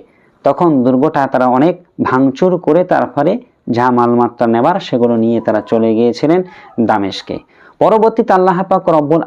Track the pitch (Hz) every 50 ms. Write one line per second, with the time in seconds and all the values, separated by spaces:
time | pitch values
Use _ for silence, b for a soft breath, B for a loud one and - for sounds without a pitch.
0 | b b b b b b b b - 139 139 - 180 170 156 135 120 127 127 127
1 | 139 156 - 147 139 131 - 127 127 127 123 127 139 175 180 - - _ _ -
2 | 127 - 131 131 135 135 131 - 185 185 180 175 180 - 151 175 180 180 165 139
3 | 123 117 - 143 143 165 202 247 b b b b _ - 123 117 123 127 123 123
4 | 120 120 120 120 120 113 117 - 123 117 113 117 120 156 185 196 - - - 123
5 | 120 120 117 113 113 117 117 113 113 - 110 107 104 - - 113 110 113 110 107
6 | 120 120 113 - - 147 165 185 180 180 B B B B B - 117 107 110 104
7 | 101 95 92 - - - - - - b b b b b b b 143 170 214 220
8 | 214 226 220 - 240 233 202 185 185 185 180 175 190 180 190 185 175 175 165 156
9 | 147 139 - 113 -